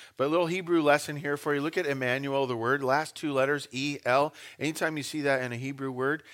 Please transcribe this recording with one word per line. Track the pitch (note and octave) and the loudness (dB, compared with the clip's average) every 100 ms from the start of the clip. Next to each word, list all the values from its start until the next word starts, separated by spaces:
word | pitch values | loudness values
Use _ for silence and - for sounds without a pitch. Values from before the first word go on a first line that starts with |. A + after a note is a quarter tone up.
| - - | -12 -2
But | C3+ | 0
a | |
little | E3 E3 | 2 2
Hebrew | F#3 E3+ E3+ | 0 2 4
lesson | D3 D3 - D3 | 6 4 2 -6
here | C#3+ D3 | -4 -2
for | D#3 | 0
you. | C#3+ | 0
Look | D3 F#3 | 0 -2
at | D#3 | -2
Emmanuel, | C3+ B2+ C3 C#3 C#3 C3 | 0 0 0 0 0 0
the | A#2+ | 0
word, | A#2 C#3+ | 0 0
last | C3 C#3 D#3 | 2 2 0
two | - D3+ | -6 -2
letters, | C3+ C3+ C#3+ - | 2 2 0 -4
E | B2+ C#3+ C#3+ B2 | -6 -6 -4 2
L. | C3 D3+ - - - | 2 2 -2 -18 -6
Anytime | D3 D#3 E3 D#3 | -4 -2 -2 -2
you | |
see | C3 D#3 | -6 -2
that | C#3 C3 | 0 0
in | B2+ | -2
a | A#2 | -6
Hebrew | C3+ C#3 C3+ | -8 -6 -6
word, | B2+ C3 D#3+ - | -2 -2 -2 -8